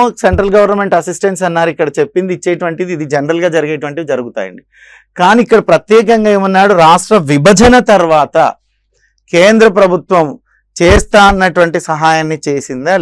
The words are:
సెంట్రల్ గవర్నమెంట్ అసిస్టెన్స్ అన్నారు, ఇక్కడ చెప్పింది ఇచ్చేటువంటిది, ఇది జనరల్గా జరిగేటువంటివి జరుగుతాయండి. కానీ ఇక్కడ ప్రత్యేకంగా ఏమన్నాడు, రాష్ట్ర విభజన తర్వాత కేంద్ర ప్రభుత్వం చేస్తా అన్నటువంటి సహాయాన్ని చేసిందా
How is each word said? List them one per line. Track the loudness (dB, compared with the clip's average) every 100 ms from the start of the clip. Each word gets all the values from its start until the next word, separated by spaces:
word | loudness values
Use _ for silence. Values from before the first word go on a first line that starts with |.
| 0 -2
సెంట్రల్ | -2 -2 0 2
గవర్నమెంట్ | 2 0 -2 -2
అసిస్టెన్స్ | -4 -4 -4 -4 -4
అన్నారు, | -2 -2 -2
ఇక్కడ | -4 -4
చెప్పింది | -4 -6 -8 -6
ఇచ్చేటువంటిది, | -6 -6 -6 -8 -8 -8
ఇది | -6 -4
జనరల్గా | -4 -4 -2 -2
జరిగేటువంటివి | -4 -6 -8 -10 -6
జరుగుతాయండి. | -6 -6 -10 -10 -12 _ _ _ _ _ -2
కానీ | 2 2 2
ఇక్కడ | 2 2
ప్రత్యేకంగా | -2 2 2 2 0 0 0
ఏమన్నాడు, | 0 0 2 4 4
రాష్ట్ర | 4 2 -2 0
విభజన | 0 2 4 4 4 4
తర్వాత | 2 2 0 0 0 0 -2 _ _ _ _ _ _ _ 2
కేంద్ర | 4 4 2 2
ప్రభుత్వం | 2 0 -2 -2 -2 -6 _ _ _ -2
చేస్తా | 2 2 2 2 4
అన్నటువంటి | 2 0 0 0 -2 -6
సహాయాన్ని | -2 0 0 -2 -6 -6
చేసిందా | -6 -6 -8 -4 -4